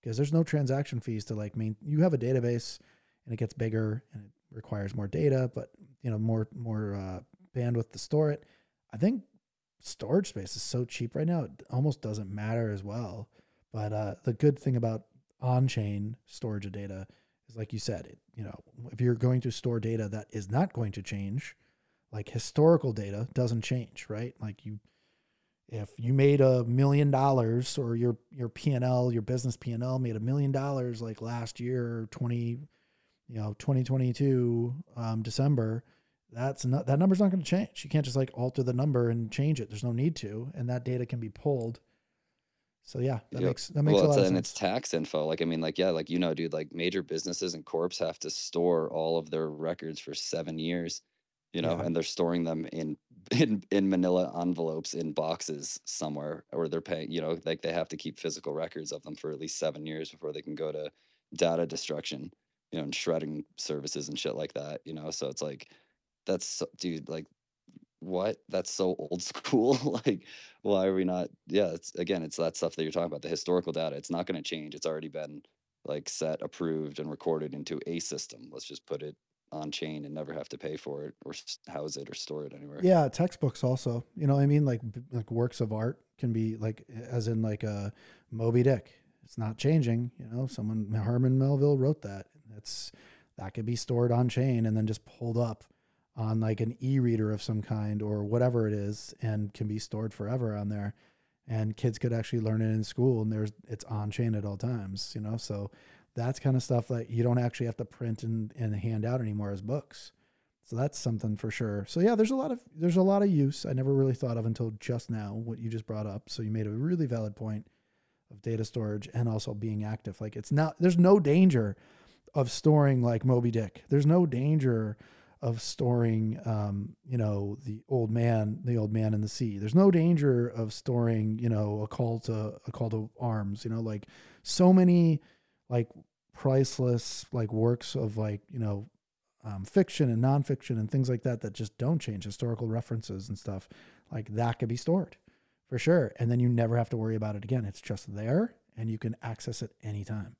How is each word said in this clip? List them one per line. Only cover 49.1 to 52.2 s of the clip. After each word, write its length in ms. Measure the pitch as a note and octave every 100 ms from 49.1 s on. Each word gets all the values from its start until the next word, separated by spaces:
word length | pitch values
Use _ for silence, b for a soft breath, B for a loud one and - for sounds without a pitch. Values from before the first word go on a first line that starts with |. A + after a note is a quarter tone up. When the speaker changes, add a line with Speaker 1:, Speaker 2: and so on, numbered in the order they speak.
| E2
Speaker 2:
of 140 | D#2
their 180 | D#2+ D#2+
records 500 | D2+ D#2+ E2+ D#2+ D#2
for 140 | -
seven 460 | C#2+ - E2 E2 D#2+
years, 420 | D#2+ F2 E2+ - _ _ _ _ _
you 80 | E2+
know, 160 | D#2+ E2+
Speaker 1:
Yeah. 80 | E2+
Speaker 2:
and 100 | E2
they're 80 |
storing 400 | D#2+ -